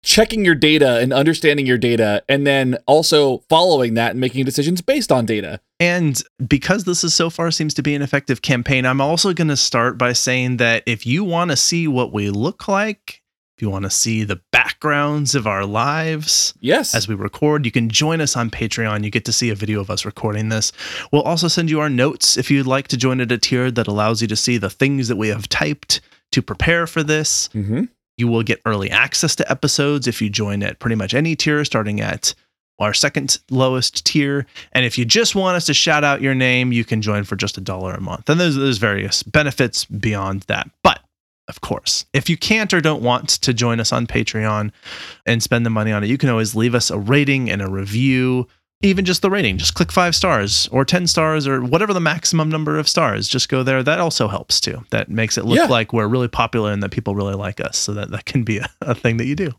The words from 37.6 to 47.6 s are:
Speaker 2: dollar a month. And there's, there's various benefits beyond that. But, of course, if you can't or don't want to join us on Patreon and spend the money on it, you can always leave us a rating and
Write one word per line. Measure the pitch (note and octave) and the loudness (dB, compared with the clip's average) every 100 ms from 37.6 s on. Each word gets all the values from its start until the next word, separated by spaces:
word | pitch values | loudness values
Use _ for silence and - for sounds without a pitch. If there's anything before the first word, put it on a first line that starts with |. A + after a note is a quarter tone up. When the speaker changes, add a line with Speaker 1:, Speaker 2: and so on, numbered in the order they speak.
Speaker 2:
dollar | F#2+ F#2 F#2 | -8 -6 -6
a | F2+ | -6
month. | F#2 F2+ - | -8 -6 0
And | D#3+ | 2
there's, | F3 | 2
there's | C#3 C3+ A2 | 2 0 2
various | G#2+ G2+ G2+ - | 0 0 -2 -4
benefits | - D3+ D3 - B2 - - | 0 0 0 0 0 0 -6
beyond | G#2 A2 G#2 F#2+ G2 | -4 -4 -2 -4 -6
that. | - G#2 - _ | -4 -6 -6 _
But, | A#2 - _ _ _ _ - | 2 2 _ _ _ _ -18
of | - | -14
course, | - G#2 - - - | -8 -6 -4 -6 -2
if | C3+ - | -2 0
you | E3 | -2
can't | - A3 G#3 | 0 0 2
or | F#3 | 0
don't | D3+ D#3 | 0 0
want | A#2+ B2 - | 0 0 0
to | - - | -2 0
join | A#2 A#2+ A#2 | 0 0 0
us | A2+ | 0
on | B2 A#2 | -2 -2
Patreon | A#2 A2 A2 A2 G#2 G#2 _ - - - - - | -2 -2 -2 -2 -2 -4 _ -18 -16 -16 -8 -2
and | A#2 | -2
spend | - A#2+ A#2 | 0 0 2
the | |
money | A2 G#2+ | 0 0
on | G#2 | 0
it, | G#2 | 0
you | C#3 | 0
can | C#3 | 2
always | A2+ A2 | 2 0
leave | A2 A#2+ A#2 | 0 2 2
us | - | 0
a | F#2 | -2
rating | G2+ C#3+ C#3 C3+ A#2+ | 2 2 4 0 0
and | F#2+ | -2